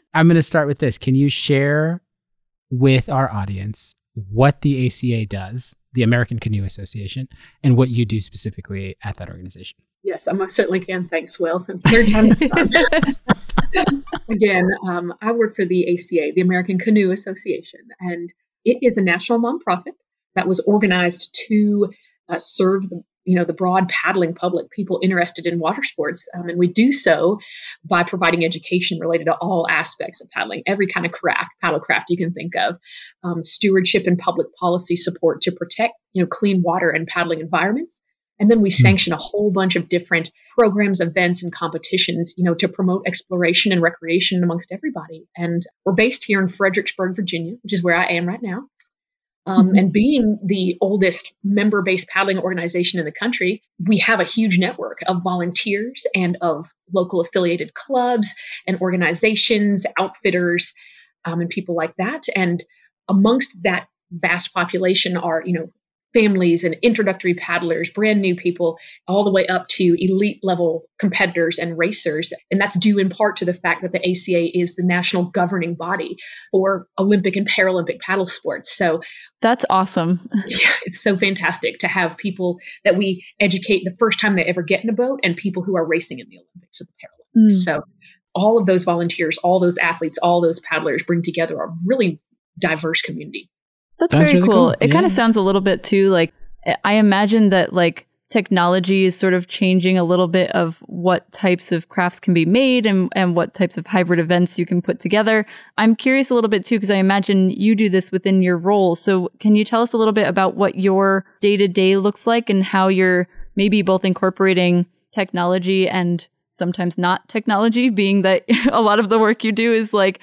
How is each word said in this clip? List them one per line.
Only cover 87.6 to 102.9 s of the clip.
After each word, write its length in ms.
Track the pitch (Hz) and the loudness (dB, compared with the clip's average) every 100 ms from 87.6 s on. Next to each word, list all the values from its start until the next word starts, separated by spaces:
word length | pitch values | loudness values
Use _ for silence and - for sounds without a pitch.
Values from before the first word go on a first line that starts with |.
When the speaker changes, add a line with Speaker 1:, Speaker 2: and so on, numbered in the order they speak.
Speaker 2:
So 180 | 175 156 - _ - _ _ | 2 -2 -6 _ -20 _ _
all 240 | - 208 226 | 0 2 4
of 60 | |
those 200 | 190 185 | 4 2
volunteers, 520 | 180 170 170 - 165 165 | 2 0 0 -2 -2 -2
all 160 | 175 185 | 0 2
those 160 | 180 175 | 2 2
athletes, 400 | 175 165 160 - | -2 -2 -4 -2
all 240 | 175 175 | 2 2
those 180 | 170 170 | 2 0
paddlers 420 | - 156 160 139 | -4 -4 -2 -4
bring 200 | - 170 | -2 -2
together 380 | 170 170 165 156 | -2 -4 -4 -4
a 80 | - 165 175 | -8 -6 -2
really 320 | 262 196 151 _ _ _ - | 0 0 -2 _ _ _ -6
diverse 440 | 175 160 160 165 | -2 -2 -2 -4
community. 480 | - - 147 - - _ _ _ _ - | -4 -8 -12 -14 -16 _ _ _ _ -2
Speaker 3:
That's 140 | 339 | 2
Speaker 1:
That's 120 | 143 170 | 4 6
Speaker 3:
very 80 | 185 | 6
Speaker 1:
really 100 | 185 | 4
Speaker 3:
cool. 200 | 196 170 | 4 4
Speaker 1:
cool. 40 | - | 2
Speaker 3:
It 120 | - | 2
kinda 100 | 311 | 4
Speaker 1:
Yeah. 60 | 359 | 2
Speaker 3:
sounds 280 | 190 226 220 | 2 2 2
a 40 | |
little 200 | 190 196 | 2 2
bit 220 | 190 185 | 2 -2
too, 280 | - 196 196 | 0 2 4
like, 220 | 185 165 - - - | 2 0 -4 -20 -10
I, 120 | - - | -4 -2
I 80 | - | 0
imagine 540 | 208 208 196 208 220 208 | 4 4 4 2 4 4
that, 240 | 185 - | 4 2
like, 340 | 180 170 170 - _ - | 2 0 0 -12 _ -4
technology 760 | 233 190 190 175 185 180 190 190 | -2 0 2 2 2 2 2 2
is 100 | 180 | 2
sort 180 | 190 | 0
of 140 | 180 180 | 0 -2
changing 500 | - 190 185 180 185 | -2 2 2 4 2
a 60 | |
little 240 | 170 180 180 | 2 2 2
bit 240 | 185 180 | 2 0
of 240 | - 170 165 - | 0 -2 -4 -12
what 460 | 175 175 180 - | -4 0 0 -2
types 400 | - 196 180 - | -4 0 0 -2
of 160 | 170 - | -4 -4
crafts 320 | - 180 - | -2 -2 -2
can 120 | - | 0
be 120 | 170 160 | 2 4
made 400 | 214 269 254 | 4 4 2
and, 240 | 220 | 2